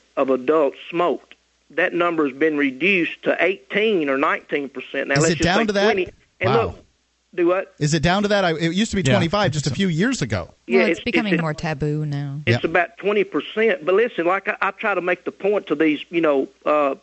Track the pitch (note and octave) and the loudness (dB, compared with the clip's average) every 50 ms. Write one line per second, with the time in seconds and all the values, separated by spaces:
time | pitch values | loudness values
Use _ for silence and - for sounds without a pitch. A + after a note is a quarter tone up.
0 | _ _ - - C#3 C3 C3+ B2+ B2+ C3 D#3 D#3+ D3 C3+ - - - - E3+ E3+ | _ _ -4 -2 0 2 2 0 0 0 0 2 2 0 -2 -6 -12 -6 -4 -2
1 | F3 E3+ B2+ - - - - _ _ _ _ _ _ - D3+ D3 F3 - F3 E3+ | 0 0 -2 -4 -8 -16 -20 _ _ _ _ _ _ -8 -4 -2 -2 0 0 0
2 | E3+ F3 E3+ D#3+ D3+ C#3 B2+ C#3 D#3 D#3+ D3+ D3 C#3+ C#3 B2+ C3 D#3 F#3+ G3+ F3+ | 0 0 0 -2 -4 -4 -2 0 0 0 0 0 -2 -2 -2 -2 0 0 2 2
3 | D#3+ - - - - - C3+ - E3 F3+ G3 G3 - - - G#3 G#3+ A3+ G#3+ F3 | 0 -2 -6 -6 -4 -2 0 0 0 -2 -2 -4 -8 -6 -2 0 0 2 0 0
4 | D#3 C#3 C3+ C3+ D3 E3+ G3 F3+ - - E3+ D3 C#3+ B2 - B2+ B2+ - - C#3 | 0 0 0 0 0 0 0 -2 -6 -6 -6 -6 -6 -6 -10 -12 -12 -8 -6 -6
5 | - - C#3 C#3+ D#3 E3 F3 C3+ D#3+ E3+ F3+ G#3+ A3+ G#3 G3+ G3+ G3 G#3+ A3 F#3+ | -2 0 0 2 2 2 2 2 2 2 2 2 2 0 0 2 2 2 2 0
6 | F3+ - - _ _ _ _ - F3 F#3+ A3 A#3 A3 F#3 - - - _ _ _ | -2 -4 -8 _ _ _ _ -4 -2 0 2 2 0 0 -4 -10 -18 _ _ _
7 | _ _ _ _ _ _ - E3+ F3 E3+ F3+ F#3+ - - _ - D3+ D3 D3+ E3 | _ _ _ _ _ _ -2 0 2 2 2 0 -2 -8 _ -4 -2 0 0 2
8 | C3+ F3 F3+ G3+ G#3 G3+ G#3 G3+ F#3+ F3 D#3+ D3 E3 E3 E3 F#3 A3+ - - G3 | 2 2 2 2 2 2 2 2 2 2 0 0 0 0 0 0 0 0 0 0
9 | F3+ C3 B2+ - - E3 F3+ G#3 G3+ F3+ D#3 D3+ C#3 D3+ B2+ B2 G3 F#3+ E3 D3+ | 2 4 4 4 4 2 2 0 0 0 0 -2 -2 -2 -2 0 0 0 2 2
10 | G3 B3+ C4+ - D#3 A2 A2+ F#2 D#2 - - _ _ - A#3 - - - E3+ - | 2 0 0 -2 -4 -4 -4 -4 -6 -8 -14 _ _ 0 2 2 4 2 0 -2
11 | - B3 - - A3+ G#3 F#3 E3+ E3 D#3 D3+ - - D#3+ D#3 C3+ D#3 D3+ D3 D3+ | -2 -2 0 0 0 0 0 0 0 -2 -4 -4 -4 -4 -4 -2 -2 -2 -2 -2
12 | D3+ D3+ C#3+ C#3+ C#3+ C#3+ C#3 D3 D3 - F3 - - E3 E3 F#3 E3+ - - - | -4 -4 -4 -6 -6 -6 -8 -4 -2 0 0 0 0 0 2 0 0 0 -4 -6
13 | - G3 G#3 G#3+ F#3+ - - D3 - - - G#3+ A3+ A3+ F#3+ - D#3 E3 F#3 G3 | -4 0 0 0 0 0 -2 -6 -6 -4 -2 0 2 2 2 0 0 0 2 2
14 | A#3 A#3+ - - E3 E3+ F#3+ G3 - G#3 G#3 - G3 F#3+ G3 - - G#3+ G3 F3+ | 2 0 0 -2 0 0 0 0 -2 -4 -4 -2 -2 -4 -4 -4 -4 -2 -2 0
15 | E3+ F3+ F3+ - - - - - - F#3+ G#3 G3 F#3+ - D#3+ D3 D#3+ D#3 D3+ C3 | 0 -2 -2 -2 -4 -8 -8 -4 -2 0 0 0 0 -2 0 2 2 2 0 0
16 | - - E3+ E3+ E3 D#3 C#3+ C3+ C3+ - - _ - D#3+ D3+ D3+ D3 C#3 C3+ - | -4 -4 -2 0 2 2 2 2 0 -2 -6 _ -2 0 2 2 2 0 -2 -4